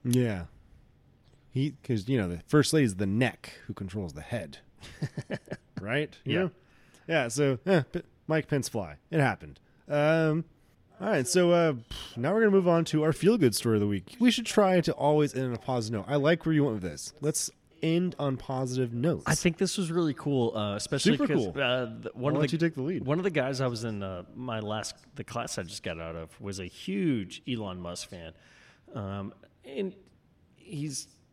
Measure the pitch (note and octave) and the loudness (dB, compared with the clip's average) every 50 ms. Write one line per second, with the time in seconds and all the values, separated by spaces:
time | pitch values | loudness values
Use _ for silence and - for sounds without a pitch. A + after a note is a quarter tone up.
0 | - B2 A#2+ B2+ B2 A#2 G#2 F2+ E2+ - - - _ _ - - _ _ _ _ | 0 2 2 2 2 2 -2 -4 -8 -10 -14 -20 _ _ -20 -20 _ _ _ _
1 | _ _ _ _ _ _ _ _ _ _ - B2+ C#3 D#3 C3+ - - - B2 G#2+ | _ _ _ _ _ _ _ _ _ _ -4 -2 -2 -2 -4 -8 -4 -4 -2 -2
2 | F#2 A#2+ C3+ A#2+ G2 F2 F2 E2 - - - D3+ C3+ - D#3 D#3 C#3 A2+ F#2+ F#2 | 0 0 0 0 0 -2 -4 -8 -4 4 4 4 4 6 4 4 2 2 0 -2
3 | G#2 F#2+ G2 A2+ C3 A2+ - _ - - - - - - G#2 - G2 F#2 F#2 G#2+ | -2 0 2 2 2 0 0 _ -20 -20 -20 -18 -14 -14 -10 -10 -10 -8 -8 -8
4 | F#2+ E2 C#2 D2 - - B2 A2+ E2+ D2 - - _ _ _ - - - - - | -8 -8 -10 -14 -10 -8 -8 -8 -8 -10 -16 -20 _ _ _ -20 -20 -20 -10 -10
5 | D3+ - - - - _ - - _ - - - _ _ _ - F2+ G#2 A#2+ C#3+ | -10 -8 -8 -12 -10 _ -12 -12 _ -14 -16 -16 _ _ _ -12 -6 -4 -2 -2
6 | D3+ - - - _ - A2 E3+ F#3+ E3+ - _ _ _ _ _ _ _ _ - | -2 -4 -10 -12 _ -2 0 0 0 -2 -4 _ _ _ _ _ _ _ _ -20
7 | _ - E3 D#3 B2+ A#2 A2+ C#3 D3 C#3 C3 A#2 _ F#3 G3 D#3+ C3 - - F3 | _ 0 0 0 0 0 0 2 2 2 2 0 _ 2 2 2 2 0 -6 -10
8 | - _ _ _ _ - D#3 D#3 - - D3 C#3 A#2+ - - A2+ F#2+ D#2 D2 - | -10 _ _ _ _ 0 0 0 0 0 -2 -2 -2 -2 -4 -6 -6 -6 -12 -18
9 | _ _ - D#3+ C#3 B2 G2 - - D2+ C#2 - _ _ _ _ _ - D3 D3 | _ _ 0 2 2 2 0 -2 -8 -18 -18 -20 _ _ _ _ _ -2 0 2
10 | D3 D#3 D#3+ D#3+ D#3+ D#3 D3+ E3 D#3+ - _ _ _ _ _ _ _ _ _ - | 4 4 4 4 4 2 2 0 -2 -6 _ _ _ _ _ _ _ _ _ -8
11 | F#3+ A3 G#3+ D3 B2+ - - F#3 F3+ F3 F3 E3+ E3+ D#3+ C#3+ A#2 A2+ _ - - | -2 0 2 2 2 4 4 4 6 6 6 6 4 4 2 -2 -8 _ -14 -12
12 | - - - A#2 A#2+ D3+ G3 A3+ A3+ G#3 G3 G3 F3+ F3+ E3+ E3 E3 - - D#3 | -12 -12 -6 -4 -2 0 2 4 6 6 6 6 6 6 4 4 4 2 2 2
13 | D3+ D#3+ D#3 - - F#3+ A#3 A3+ D#3 A#2+ G2+ - - A#2 A2 G#2 G#2 G#2 G2+ F#2+ | 2 2 2 4 4 4 6 6 4 4 4 2 2 2 4 4 4 2 0 -2
14 | - - - - A#3 B3+ - - A3+ - - A3 G#3 F#3+ F#3 F3+ D#3 E3+ D#3 - | -4 -10 -2 2 4 4 4 2 -2 2 4 6 6 6 6 4 4 2 -2 0
15 | - D3 D3+ D3+ D3+ C#3 - B2 C3 B2+ A#2+ A2 - - B2+ B2 A2 A2 A#2 G#2 | 2 4 4 4 4 2 2 -2 -2 -2 -4 -4 -4 -2 -2 -2 -2 -2 -4 -4
16 | F#2 - C#3 D3 C3+ D3+ F3 E3 - D#3+ D#3+ D3+ C#3+ C#3 A2 G#2 F2+ F2 D2 C#2+ | -2 0 0 2 4 2 2 2 2 2 4 4 4 2 0 -2 -6 -8 -8 -10
17 | - - - - C#3 D3+ D#3 - - - _ _ _ _ _ _ - D#3+ D#3+ E3+ | -12 -14 -12 -6 -4 -4 -2 -2 -6 -6 _ _ _ _ _ _ -2 0 2 2
18 | F3+ F3+ - - D3 C#3 C3 B2 - - C3+ C3 C3+ B2 B2+ C3 B2+ A#2 A#2 A#2+ | 0 -2 -4 -2 -2 -2 -2 -4 -6 -6 -4 -4 -4 -2 -2 -2 -2 -2 -2 0
19 | B2 E3+ C#3+ E2 - - D#3 - - F3+ D#3+ - G3 F#3 - - F#3 D#3+ D#3+ F3+ | 0 0 0 0 -2 -2 -2 2 2 0 0 2 -2 -2 -2 -4 -4 -2 0 0
20 | E3+ D#3 C3+ - - D3 C#3+ C3 A#2 A2+ - A2 G#2 G#2 G2+ G#2 - - D3+ C#3 | 0 0 -2 -2 -2 0 0 2 2 0 0 -2 -2 -2 -4 -6 -4 -4 -4 0
21 | - F#3+ B3 - D4 B3+ D3 C#3+ A2 F#2 C#3+ C#3+ C#3 B2 B2+ B2+ B2 A2+ A2+ A2+ | 2 2 2 2 2 0 2 0 0 -2 -2 -2 0 0 0 -2 -2 -6 -8 -10
22 | A2+ A2+ - A2 B2 D3 D3+ C#3+ D#3 C#3 E3 D#3 E3+ E3 D#3 C3+ C3 D#3 F#3+ C3 | -10 -10 -8 -4 -2 -2 2 2 0 0 2 0 0 0 0 -2 -4 -4 -4 -4
23 | - B2+ D3 F3 F#3 G3+ D#3+ C#3+ B2+ C3+ C#3 B2+ C3+ B2+ A#2+ A2 A#2+ A#2 G#2+ G2+ | -2 -2 -2 0 0 0 0 0 0 0 -2 0 -2 -2 -2 -4 -6 -6 -4 -4
24 | G2 F#2+ F#2 F2 F#2 - - A#2+ B2+ B2+ A2+ A2 G#2+ G#2 G#2+ G#2+ G#2+ - - - | -6 -6 -6 -8 -12 -12 -12 -10 -8 -6 -6 -6 -4 -4 -4 -4 -6 -8 -12 -14
25 | - - _ - G2 - - A#2+ A#2+ - - - F#2 E2 - - - G2 E2 E2 | -20 -20 _ -14 -14 -8 -8 -8 -8 -6 -6 -8 -8 -8 -12 -10 -8 -8 -8 -6
26 | E2 E2 E2 E2 D#2+ D#2+ - - - G2+ F#2+ G2 F#2 F2 - - - - F#3+ G3+ | -8 -8 -8 -10 -12 -14 -16 -12 -10 -10 -8 -8 -10 -12 -12 -12 -8 -6 -4 -2
27 | F#3 D#3+ C3+ A2+ F#2+ F2 - - _ - B2 A2+ G#2+ F#2+ F2+ F2+ F2 F2 F2 - | 0 0 0 0 -2 -8 -12 -14 _ -8 -6 -6 -6 -8 -8 -8 -8 -8 -10 -10
28 | - - G2+ F2 E2 D#2+ D#2+ - _ _ _ _ - - _ _ _ - - A2+ | -12 -12 -14 -14 -14 -16 -18 -20 _ _ _ _ -20 -20 _ _ _ -14 -12 -10
29 | G2+ G2 G2 G2+ G2 G2+ - _ - _ _ _ _ B3+ C#4 B3+ G3 F#3+ - - | -8 -8 -8 -8 -8 -10 -14 _ -20 _ _ _ _ -12 -8 -6 -6 -6 -8 -14
30 | - _ _ _ _ _ _ _ _ _ _ _ _ - - C#3+ D3 D#3 C3+ - | -20 _ _ _ _ _ _ _ _ _ _ _ _ -12 -8 -8 -8 -6 -8 -10
31 | - - _ _ _ _ | -12 -12 _ _ _ _